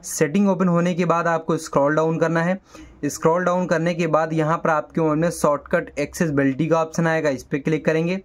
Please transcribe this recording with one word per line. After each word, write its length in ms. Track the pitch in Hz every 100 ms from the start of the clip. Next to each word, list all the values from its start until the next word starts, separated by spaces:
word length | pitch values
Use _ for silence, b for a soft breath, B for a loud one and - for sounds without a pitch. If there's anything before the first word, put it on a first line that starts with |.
| -
सेटिंग 420 | - 156 170 202
ओपन 180 | 180 185
होने 260 | 170 170
के 120 | 170 170
बाद 220 | 165 170
आपको 280 | 165 165 156
स्क्रॉल 380 | - 151 139 151
डाउन 220 | 160 165
करना 220 | 160 165
है। 160 | 165 190 B B B B 143
स्क्रॉल 380 | - 160 170 180
डाउन 200 | 180 180
करने 260 | 170 165 165
के 120 | 170
बाद 260 | 151 160
यहाँ 240 | 160 156 165
पर 120 | 165
आपके 320 | 156 - -
मोबाइल 180 | 160 151
में 100 | 170
शॉर्टकट 580 | 165 160 143 - 175 151 -
एक्सेसिबिलिटी 680 | 143 - 170 143 139 131 156
का 140 | 165
ऑप्शन 260 | 160 160 165
आएगा, 220 | 160 151
इस 140 | 131
पर 140 | - 151
क्लिक 280 | 135 156 -
करेंगे। 340 | 160 170 185